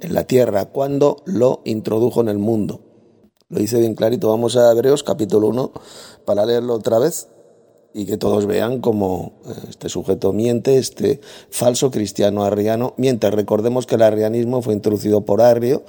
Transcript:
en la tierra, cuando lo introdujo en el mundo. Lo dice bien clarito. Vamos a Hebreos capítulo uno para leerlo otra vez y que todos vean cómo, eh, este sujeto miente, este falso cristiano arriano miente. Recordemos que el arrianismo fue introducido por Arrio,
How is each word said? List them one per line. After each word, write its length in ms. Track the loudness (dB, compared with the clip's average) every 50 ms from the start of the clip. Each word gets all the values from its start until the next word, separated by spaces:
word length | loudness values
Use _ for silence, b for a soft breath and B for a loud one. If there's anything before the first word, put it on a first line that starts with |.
en 140 | -10 -6 -4
la 100 | -4 0
tierra, 420 | 2 2 2 2 2 0 -2 -4
cuando 500 | -4 -4 -4 -4 -2 0 2 2 2 2 -2 -6
lo 340 | -6 0 2 2 2 2 -2 -4
introdujo 560 | -6 -6 -6 -4 -4 0 0 0 2 2 0
en 60 | 0 0
el 100 | 0 -2
mundo. 420 | 0 0 0 0 -2 -4 -6 -10 -16 _ _ _ _ _ _ _ _ _ _ _ _ -8
Lo 80 | -4 -4
dice 200 | -2 0 2 2
bien 180 | 2 0 0
clarito. 340 | 0 -2 -2 0 0 0 0
Vamos 260 | 0 0 0 0 2
a 160 | 4 6 6
Hebreos 300 | 6 4 4 2 2 2
capítulo 460 | 0 -2 -2 -2 -2 0 2 2 2 2
uno 240 | 0 -2 -4 -6 -8 B B B B B B B B B _
para 220 | -2 -2 0 0
leerlo 280 | 0 0 -2 -2 -2 -4
otra 240 | -4 -2 0 2 2
vez 300 | 2 0 -2 -6 -12 -16 _ -20 -20 _ _ _ _ _ _ _ _ _
y 140 | -10 -8 -6
que 100 | -4 -4
todos 300 | -2 0 0 0 0 0
vean 340 | 0 0 -2 -2 -2 -4 -2
cómo, 600 | -2 0 0 0 0 -2 -2 -4 -6 -10 -14 -18 -16
eh, 60 | -16 -14 -14 -16 -16
este 200 | -14 -12 -10 -8
sujeto 440 | -8 -6 -2 -2 -2 0 0 0
miente, 460 | 0 0 0 0 0 0 2 2 2 2
este 420 | 2 -2 -4 -2 -2 0 0 B B B B B B B
falso 400 | -6 0 0 2 2 2 0 -2
cristiano 540 | -2 -2 -4 -4 -2 0 0 0 0 0 0
arriano 500 | 0 0 0 0 0 -2 -2 -4 -4 -4 -2
miente. 300 | -2 0 0 0 0 0
Recordemos 520 | 0 0 0 0 0 0 0 0 -2 -2 -2
que 120 | -2 2
el 60 | 2
arrianismo 600 | 4 4 4 2 0 0 0 -2 -2 -2 -2 -2
fue 120 | -2 -2 -2
introducido 500 | -2 0 -2 -2 0 0 0 0 0 0
por 180 | 0 2 4
Arrio, 400 | 6 6 4 4 2 0 -2 -2 -4